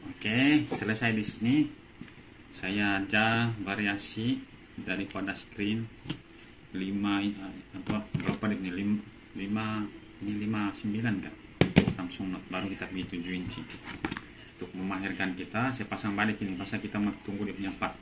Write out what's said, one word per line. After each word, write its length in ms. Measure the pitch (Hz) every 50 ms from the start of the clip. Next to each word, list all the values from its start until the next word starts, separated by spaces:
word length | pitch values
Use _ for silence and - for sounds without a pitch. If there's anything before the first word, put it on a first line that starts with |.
| - -
Okey, 560 | - - - 107 110 123 135 143 151 147 - -
selesai 420 | - - - 104 110 110 117 117 110
di 80 | 107 104
sini. 320 | - - - 110 117 135 151 147 - - - - - - - - - - - - - - - - -
Saya 480 | - - - 95 101 104 104 101 101 98
ajar 560 | 98 - 110 104 110 113 117 113 117 117 113 107 98
variasi 720 | 95 98 107 104 101 101 101 - - - 110 113 120 135 262 - - - - - - -
daripada 560 | - - - 92 92 98 95 - 95 95 98
screen 560 | 95 - - - - - 101 104 107 113 113 110 - - - - - - - - - - - - - - - -
lima, 480 | - 95 95 98 101 101 101 101 101 101
eh, 120 | 101 104 101 98 95 95 - - - - -
apa, 240 | 95 92 - 107 104 104 - -
berapa 320 | - - - 104 - 110 104
dia 80 | 104
punya? 160 | 92 95 92
Lim-, 320 | 90 95 101 104 104 104 - - - - - - -
lima, 480 | 95 98 98 104 110 110 110 110 107 104 101 - - - - - - 101
ini 80 | 101 104 104
lima 320 | 104 107 110 107 104 101
sembilan 420 | 98 - - 107 104 110 117 117 101 92
kan? 140 | - - - - - - - - - - - - - - -
Samsung 360 | - 90 85 - - 101 92
Note, 160 | 92 92 92 -
baru 200 | 92 92 98 98
kita 200 | 95 95 92 92
pergi 160 | 95 92 92 -
tujuh 200 | 95 87 85 90 92
inci. 240 | 90 90 95 - - - - - - - - - - - - - - - - - - - - -
Untuk 160 | - 92 - - 92
memahirkan 560 | 92 95 98 95 98 98 92 92 98 95 90
kita, 320 | 90 90 - - 110 120 131 120
saya 80 | 117 110
pasang 320 | - 101 95 - 104 101
balik 240 | 104 104 107 104 -
ini, 160 | 107 98 92
pasal 240 | 90 95 95 - 98
kita 160 | - 104 -
mau 160 | 107 104 101 - -
tunggu 240 | - - 98 101 104
dia 80 | 101
punya 200 | 87 95 98 95 90
part. 160 | - 95 95 - -